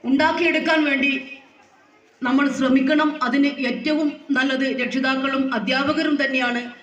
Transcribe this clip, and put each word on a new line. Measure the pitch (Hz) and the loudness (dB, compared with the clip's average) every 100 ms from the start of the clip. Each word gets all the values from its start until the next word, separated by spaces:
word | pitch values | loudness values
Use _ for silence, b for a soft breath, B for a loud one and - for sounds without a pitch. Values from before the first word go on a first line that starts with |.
| 240 | 0
ഉണ്ടാക്കിയെടുക്കാൻ | 277 320 330 339 311 320 320 294 | 2 2 2 0 2 2 2 2
വേണ്ടി | 269 277 262 - - - _ - _ _ _ _ _ 247 | 2 0 -2 -8 -20 -20 _ -20 _ _ _ _ _ 0
നമ്മൾ | 269 277 - | 2 2 0
ശ്രമിക്കണം. | 262 262 262 302 302 - 247 | 2 2 4 2 2 0 0
അതിന് | 277 285 277 254 | 2 0 0 -4
ഏറ്റവും | - 302 302 302 - - 254 | -4 -2 0 0 -4 -4 0
നല്ലത് | 269 262 269 226 | 0 0 -2 -2
രക്ഷിതാക്കളും | 226 262 262 262 269 269 262 240 | -2 -2 0 0 -2 -2 -2 -2
അധ്യാപകരും | 196 262 277 302 302 285 | -2 0 0 0 0 0
തന്നെയാണ്. | 262 262 240 240 - - | 0 0 -2 -2 -6 -16